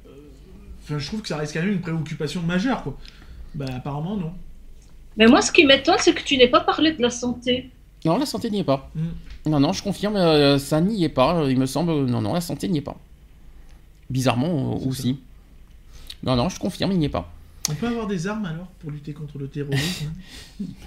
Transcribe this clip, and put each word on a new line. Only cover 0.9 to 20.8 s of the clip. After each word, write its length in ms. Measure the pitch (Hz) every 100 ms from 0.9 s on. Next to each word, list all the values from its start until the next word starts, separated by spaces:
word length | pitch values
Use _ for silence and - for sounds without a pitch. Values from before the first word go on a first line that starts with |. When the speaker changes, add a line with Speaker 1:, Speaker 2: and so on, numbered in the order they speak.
| 147
Speaker 1:
je 80 | 139
trouve 160 | 220
que 60 | -
ça 100 | 151
reste 160 | 147
quand 60 | 160
même 100 | 196
une 80 | 190
préoccupation 640 | 165 165 143 156 147 185
majeure, 400 | 170 180 262 214
quoi. 160 | 143 - - - - - -
Bah, 100 | 147 135
apparemment, 420 | 127 143 143 170 214
non. 160 | 160 185 - - - - - - - 214
Speaker 2:
Mais 100 | 226
moi, 140 | 349
ce 100 | 415
qui 140 | -
m'étonne, 320 | 277 269 330 381
c'est 140 | 349
que 80 | -
tu 140 | - 262
n'aies 120 | 247
pas 100 | 320
parlé 320 | 370 311 311
de 80 | 311
la 80 | 240
santé. 640 | - 247 233 254 254 - - - -
Speaker 3:
Non, 140 | 165 202
la 80 | 294
santé 240 | 214 233
n'y 80 | 202
est 60 |
pas. 260 | 180 - -
Speaker 1:
Mm. 560 | 160 165 - - - 156
Speaker 3:
Non, 100 | 147
non, 120 | 143
je 100 | 185
confirme, 340 | 202 175 208 202
euh, 420 | 170 151 143 139
ça 240 | 139 156
n'y 220 | 185 220
est 40 | 156
pas, 380 | 131 135 175 139
il 100 | 127
me 60 | 131
semble. 260 | 143 170 151
Non, 160 | 127 117
non, 140 | 104
la 80 | 170
santé 260 | 170 139 196
n'y 100 | 156
est 40 |
pas. 160 | - - - - - - - - - - - - -
Bizarrement, 640 | 127 127 117 160 147 123
euh, 40 | 113
Speaker 1:
C'est 60 | 131
Speaker 3:
aussi. 200 | 131 120
Speaker 1:
ça. 40 | 135 - - - - - - - - - -
Speaker 3:
Non, 120 | 123 123
non, 140 | 165
je 80 | -
confirme, 340 | 202 - 165
il 60 | 185
n'y 80 | 143
est 20 |
pas. 240 | 104 - - - - -
Speaker 1:
On 40 |
peut 120 | 147 233
avoir 200 | 233 208
des 180 | 185 190
armes 180 | 220 180
alors 200 | 160 180 -
pour 100 | 156
lutter 220 | 147 151
contre 260 | 147 147 143
le 80 | 135
terrorisme, 580 | 147 143 135 165 180 151 180 - - - -
hein ? 40 | 190 -